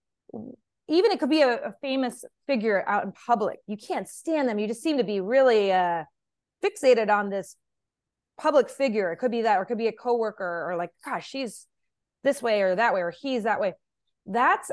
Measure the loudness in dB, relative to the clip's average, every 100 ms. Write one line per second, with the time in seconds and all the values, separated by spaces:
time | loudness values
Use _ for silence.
0 | _ _ _ -16 -16 -18 _ _ -2 2
1 | 2 2 2 4 4 2 -4 -8 -4 -2
2 | -4 -6 -16 _ -4 -2 0 0 0 -2
3 | -4 -6 0 0 0 -6 -10 -10 -6 -6
4 | -8 -10 -2 0 0 -2 -4 -4 -2 -2
5 | -2 -2 0 4 4 4 4 2 2 -2
6 | -6 _ _ _ _ _ -4 0 4 4
7 | 4 0 0 -6 -8 -14 _ _ _ _
8 | _ _ _ -6 2 4 4 0 -2 0
9 | -2 -2 -2 0 2 2 0 -2 -2 -2
10 | -2 0 -2 -4 -6 -6 -4 -4 -6 _
11 | -8 -8 -8 -8 -8 -10 -20 _ _ _
12 | _ _ -2 0 0 2 2 2 2 2
13 | -2 -6 -4 -2 0 0 -2 -6 _ _
14 | _ _ -6 0 2 2 -2